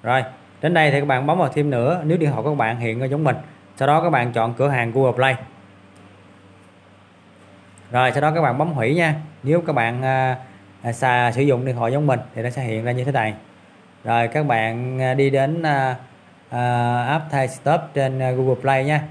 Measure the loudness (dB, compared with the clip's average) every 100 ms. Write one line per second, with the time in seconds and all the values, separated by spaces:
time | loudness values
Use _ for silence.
0 | 0 0 -2 -12 -20 -4 0 4 4 2
1 | 2 0 2 2 0 0 0 2 0 0
2 | 0 2 2 0 -2 0 -2 -2 -4 -2
3 | -2 0 0 0 -6 -20 -20 -2 2 2
4 | 2 0 0 0 -2 0 0 0 0 2
5 | 2 2 0 0 -8 -20 -20 -20 -20 -20
6 | -20 -20 -20 -20 -20 -20 -20 -20 -20 -20
7 | -20 -20 -20 -20 -20 -20 -20 -20 -4 2
8 | 2 2 0 2 0 0 -2 0 0 2
9 | 2 0 -8 -8 0 0 2 0 0 -2
10 | -2 0 0 -2 -10 -20 -20 -10 -8 -2
11 | 2 2 2 2 2 2 -2 -2 -2 0
12 | 0 0 -4 -6 -6 -4 -4 -4 -2 -2
13 | -2 0 -2 -4 -16 -20 -20 -20 -20 -14
14 | -2 0 2 0 0 0 0 -4 -6 -2
15 | -2 2 2 2 0 0 0 0 0 -4
16 | -12 -20 -20 -20 -10 -4 0 0 0 0
17 | -2 -4 -2 -2 -2 -2 0 0 0 -2
18 | -2 -2 -2 0 0 0 0 0 2 -2
19 | -2